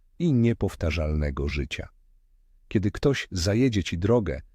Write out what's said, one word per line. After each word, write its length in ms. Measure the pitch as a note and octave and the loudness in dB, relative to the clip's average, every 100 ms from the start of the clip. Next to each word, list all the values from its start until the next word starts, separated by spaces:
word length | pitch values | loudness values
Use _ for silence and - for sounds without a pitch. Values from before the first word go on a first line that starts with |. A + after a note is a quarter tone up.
| _ - | _ -4
i 140 | E3+ | 0
niepowtarzalnego 1160 | B2+ A#2 A2+ F#2+ - E2 D#2+ D2+ D2+ D2 C#2 C#2 | 4 4 2 -2 -2 -2 0 0 0 -2 -2 -4
życia. 400 | C#2+ C2+ - - _ _ _ _ _ _ _ - | -4 -6 -8 -12 _ _ _ _ _ _ _ -2
Kiedy 220 | A2 G2 | 0 0
ktoś 380 | - D3 C3 - | 0 0 0 -2
zajedzie 540 | F#2 F2 G#2+ C3 G#2+ | -2 0 2 2 2
ci 140 | E2+ E2+ | -2 0
drogę, 420 | G2 A#2+ G2 C2 - | 2 2 2 -6 -10